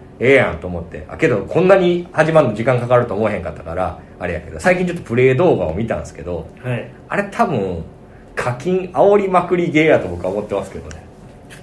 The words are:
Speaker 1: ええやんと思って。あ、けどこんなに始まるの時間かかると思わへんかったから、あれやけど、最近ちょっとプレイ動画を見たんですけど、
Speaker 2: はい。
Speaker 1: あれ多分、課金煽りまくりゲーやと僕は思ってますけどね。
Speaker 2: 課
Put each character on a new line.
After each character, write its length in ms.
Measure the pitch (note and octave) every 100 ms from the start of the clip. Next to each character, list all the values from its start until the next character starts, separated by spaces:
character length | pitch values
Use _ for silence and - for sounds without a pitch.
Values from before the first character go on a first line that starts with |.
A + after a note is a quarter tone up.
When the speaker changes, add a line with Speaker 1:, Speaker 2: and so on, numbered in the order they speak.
| - - A#2+
Speaker 1:
え 60 |
え 20 |
や 180 | C3+ G2
ん 40 | E2
と 100 | F2+
思 140 | F2
っ 40 |
て。 200 | E2 D#2 -
あ、 80 | E2
け 120 | D#3
ど 100 | G2+
こ 180 | - D#3
ん 80 | F#3
な 80 | F#3+
に 320 | F3 F3 -
始 220 | - D#3+
ま 100 | D#3+
る 60 | B2+
の 60 |
時 100 | G#2+
間 160 | A#2+ B2
か 80 | A#2+
か 80 | B2
る 100 | A#2+
と 80 |
思 100 | F#2+
わ 80 | A2
へ 60 | G2+
ん 40 |
か 80 | E2+
っ 40 |
た 80 | D#2+
か 120 | D#2+
ら、 240 | F2 F2 - - -
あ 80 | F2+
れ 80 |
や 60 | E2+
け 100 | -
ど、 80 | -
最 180 | F#3 F3+
近 80 | F3+
ち 40 |
ょ 40 |
っ 40 | E3+
と 60 |
プ 100 | -
レ 180 | A#2+ C3
イ 40 | C3
動 200 | F3 A2
画 120 | D#2+
を 60 |
見 120 | E2+ A#2
た 100 | D#2
ん 40 |
で 60 | -
す 80 |
け 80 | -
ど、 240 | D#2 E2+ - -
Speaker 2:
は 140 | B2+
い。 140 | A#2 - - -
Speaker 1:
あ 80 | G3+
れ 80 | G3+
多 160 | - G#3
分、 380 | B2 F#2+ E2+ - - - - -
課 200 | - B2
金 360 | B2 F3 F#3 F3+
煽 240 | C3+ F#3+ G#3
り 120 | G3
ま 180 | F3+ -
く 100 | F3+
り 140 | E3+
ゲ 120 | D3
ー 40 | D#3
や 120 | C3
と 80 | F2
僕 160 | F2
は 80 | F#2
思 100 | G2+
っ 40 | G2+
て 80 |
ま 100 | G2
す 80 | F#2
け 60 | -
ど 100 | C#2+
ね。 80 | D#2 - - - - -
Speaker 2:
課 80 | -